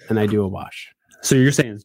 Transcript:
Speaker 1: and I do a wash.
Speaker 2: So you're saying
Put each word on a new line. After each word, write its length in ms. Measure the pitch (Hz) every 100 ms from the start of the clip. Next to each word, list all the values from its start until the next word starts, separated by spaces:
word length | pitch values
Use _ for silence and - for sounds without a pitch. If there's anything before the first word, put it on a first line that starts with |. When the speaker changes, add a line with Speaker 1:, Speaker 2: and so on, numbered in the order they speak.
| -
Speaker 1:
and 100 | 110
I 60 | 104
do 160 | 107
a 60 | 95
wash. 460 | 92 - - - _ _ _
Speaker 2:
So 140 | - 131
you're 160 | 131
saying 300 | 143 120 104